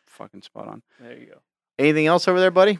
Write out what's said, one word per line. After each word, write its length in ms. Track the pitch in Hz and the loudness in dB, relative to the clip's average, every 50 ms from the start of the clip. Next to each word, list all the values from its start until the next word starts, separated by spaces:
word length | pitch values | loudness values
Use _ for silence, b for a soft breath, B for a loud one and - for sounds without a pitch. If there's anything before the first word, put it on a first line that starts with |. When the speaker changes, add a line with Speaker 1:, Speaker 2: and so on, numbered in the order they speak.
| _ | _
Speaker 1:
fucking 360 | _ _ - 107 104 - 98 | _ _ -20 -20 -20 -20 -20
spot 260 | - - - 107 107 107 | -20 -20 -20 -20 -20 -20
on. 140 | 107 110 - _ _ _ | -20 -20 -20 _ _ _
Speaker 2:
There 160 | 123 117 - | -20 -20 -20
you 100 | - - | -20 -20
go. 140 | - - _ _ _ _ _ _ _ _ - | -20 -20 _ _ _ _ _ _ _ _ -2
Speaker 3:
Anything 280 | 135 151 151 156 151 | 0 0 2 2 0
else 200 | 156 170 175 - 190 | 0 0 0 0 0
over 100 | 180 185 | 0 2
there, 100 | 185 185 | 0 2
buddy? 280 | 175 185 185 208 202 | 2 2 2 2 0